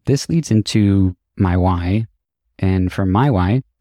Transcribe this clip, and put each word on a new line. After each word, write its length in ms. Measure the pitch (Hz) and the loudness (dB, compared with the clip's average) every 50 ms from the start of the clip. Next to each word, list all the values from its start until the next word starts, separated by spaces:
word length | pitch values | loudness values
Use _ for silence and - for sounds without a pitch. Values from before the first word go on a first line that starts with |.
| - | -4
this 220 | - 135 143 - - | -2 -2 -2 -2 -2
leads 220 | 165 165 151 - | -4 -2 -2 0
into 640 | 110 110 101 - - 110 104 101 98 98 95 92 90 _ _ _ _ | 0 0 0 0 0 0 2 2 2 2 2 0 -2 _ _ _ _
my 200 | - 101 90 90 | -2 -2 0 0
why. 500 | 92 90 92 90 87 85 87 98 110 113 - _ _ _ _ _ _ _ _ _ - | 0 0 0 0 -2 -2 -2 -2 -2 -4 -6 _ _ _ _ _ _ _ _ _ -4
And 320 | 98 95 95 95 92 90 | -2 0 0 0 -2 -2
for 140 | - - 98 | -2 -2 -2
my 260 | 95 92 104 135 147 | 0 0 2 2 2
why, 320 | 123 92 90 92 110 131 - _ _ _ | 2 0 0 0 0 -2 -2 _ _ _